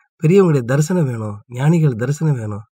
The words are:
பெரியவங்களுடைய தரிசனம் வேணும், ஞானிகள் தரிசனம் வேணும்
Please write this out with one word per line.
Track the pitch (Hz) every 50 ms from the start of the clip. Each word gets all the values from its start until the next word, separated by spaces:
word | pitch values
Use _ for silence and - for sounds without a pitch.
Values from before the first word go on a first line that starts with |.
| _ _ _ _
பெரியவங்களுடைய | - 156 185 202 190 170 147 135
தரிசனம் | 120 113 135 147 151 156 180 180 151
வேணும், | 127 120 113 110 107 104 104 -
ஞானிகள் | - 120 123 139 151 175 165 156 139 120
தரிசனம் | 104 123 131 147 - 160 156 143
வேணும் | 120 110 104 101 104 - _ _